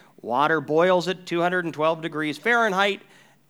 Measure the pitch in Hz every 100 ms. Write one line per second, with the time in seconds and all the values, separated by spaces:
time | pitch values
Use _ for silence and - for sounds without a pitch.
0 | - _ 110 123 151 160 139 156 180 180
1 | 170 180 180 170 175 180 165 143 156 165
2 | 165 151 151 139 226 240 220 185 202 202
3 | - - - _ _